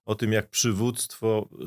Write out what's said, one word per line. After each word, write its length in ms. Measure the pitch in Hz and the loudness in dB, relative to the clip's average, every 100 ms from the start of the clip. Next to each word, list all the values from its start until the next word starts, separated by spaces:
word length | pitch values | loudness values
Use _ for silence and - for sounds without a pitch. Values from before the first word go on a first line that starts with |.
o 100 | - | -4
tym, 180 | 107 110 | -2 2
jak 160 | 107 101 | 0 0
przywództwo 1000 | - 120 98 120 117 - - 113 107 104 - | 0 2 2 0 -2 -6 -2 0 0 -2 -10